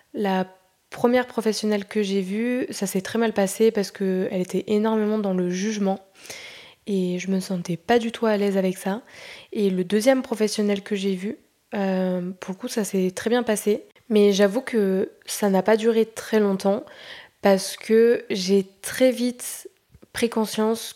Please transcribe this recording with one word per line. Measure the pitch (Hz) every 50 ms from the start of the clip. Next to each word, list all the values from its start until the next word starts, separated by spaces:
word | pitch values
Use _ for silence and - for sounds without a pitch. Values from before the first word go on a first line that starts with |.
| _ _ -
La | 240 202 196 190 185 185 185 - _ _ _ _ _ _ _
première | - - - 240 247 254 240
professionnelle | 247 - 226 214 220 208 - - 214 208 202 196
que | - - 214 208
j'ai | 190 196 196
vue, | 185 185 196 214 233 247 247 254 - -
ça | 240 - 208
s'est | 185 - 190
très | 185 - -
mal | 226 233 220
passé | 208 214 196 190 - - 220 226
parce | 220 208 190 -
qu'elle | - - 196 190 185 185 190 - 208 185
était | 180 - - 185 -
énormément | - 214 208 214 220 220 220 214 208 214
dans | 220 202 196 185
le | 185 180 180
jugement | 180 185 196 220 214 208 202 196 196 - - _ _ - - - - - - - - - - - - _ _
et | - 202 190 185 180 180 180
je | 185 190
me | 190 190
sentais | 185 - 190 175 175 - 170
pas | - - - 233 240
du | 220 233
tout | 226 - 233
à | 220 214
l'aise | 202 202 202 190
avec | 196 190 185 185
ça. | - - 190 196 240 - - - - - - - - - _ -
Et | 226 202 196
le | 185 180 180
deuxième | 180 202 214 208 269 269 262
professionnel | 233 - 233 208 214 208 - - 208 208 202 196
que | 196 - 214
j'ai | 196 190 196 190
vu, | 180 190 214 285 - _ _ _ _ _ _ -
euh, | 208 196 190 190 185 185 185 180 180 175 180 190 -
pour | - - 185
le | -
coup, | -
ça | 247 - 226 196
s'est | - - 190 185 185
très | 185 - - 220
bien | 233 247 233
passé. | 233 214 196 - 208 208 - - - _ _ _ -
Mais | 220 208 208 202 196
j'avoue | 190 208 196 190 262
que | - - - 220 202 190 190 185 214 - - _ _
ça | - - - 214 202
n'a | 190 185 185
pas | 214 226
duré | 214 214 233 220 226 220
très | 220 - - - - 226 214
longtemps | 208 202 196 190 - 196 196 233 - - - - - - - - - - _ _
parce | - 202 196 190 190 - -
que | - - - 220 226 233 233 240 - - -
j'ai | - 196 180 185 202 196 190 190 _ _
très | - - - - 254 262
vite | 233 220 247 247 240 247 - - - - - - - _ _ _ - _ - _
pris | - - 233 226
conscience | - 226 220 208 - 220 214 220 226 226 - - -